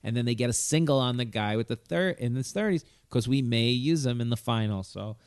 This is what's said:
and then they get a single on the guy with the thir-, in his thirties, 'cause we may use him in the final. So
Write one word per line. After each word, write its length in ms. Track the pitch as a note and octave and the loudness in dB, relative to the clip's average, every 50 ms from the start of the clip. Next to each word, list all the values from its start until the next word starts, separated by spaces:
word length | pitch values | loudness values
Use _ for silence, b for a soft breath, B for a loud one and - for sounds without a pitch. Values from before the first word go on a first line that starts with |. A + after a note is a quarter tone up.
| - | -4
and 120 | A2 A2+ | -2 -2
then 80 | A#2+ A#2+ | 0 0
they 100 | A#2+ A#2+ | 0 0
get 140 | A2+ B2 A#2+ | 0 0 0
a 40 | A2+ | 0
single 460 | - - - D3+ D#3 E3 D3 C#3 C3+ | -2 0 2 2 2 4 4 4 2
on 180 | B2+ B2 A#2+ | 2 0 0
the 80 | B2 B2 | -2 -4
guy 300 | A2+ G2 A2+ G#2+ G#2 G#2+ | -4 -2 -2 -2 0 0
with 100 | A2+ A2+ | 0 -2
the 80 | - B2 | -2 -6
thir-, 340 | - _ - E3 E3+ F#3 F#3 | -8 _ -4 -2 0 0 0
in 220 | E3+ - B2 A#2+ A#2+ | -2 -2 -2 -2 -2
his 160 | C3 C3 - | -2 -4 -4
thirties, 320 | - G3+ G#3+ G#3+ F#3 D#3 - b b b b _ | -2 -2 0 0 0 -2 -4 b b b b _
'cause 180 | - B2 A2 | -2 0 2
we 140 | A#2+ C3 C#3 | 2 2 2
may 280 | C3 A#2 A#2+ A#2 A2+ A#2+ | 2 2 2 2 2 2
use 340 | B2+ B2 B2+ D3+ E3 D#3 C3+ | 2 2 2 2 0 2 0
him 160 | B2+ A#2+ A#2+ | -2 -2 -2
in 80 | A#2+ A#2 | -2 -2
the 80 | A#2 | -2
final. 460 | - - - A#2 A2+ A2 G#2 G#2 F#2+ F#2+ | -2 -2 -2 0 0 0 0 -2 -4 -6
So 340 | - - G2+ G2+ G#2+ G#2+ b b | -8 -10 -10 -8 -8 -10 b b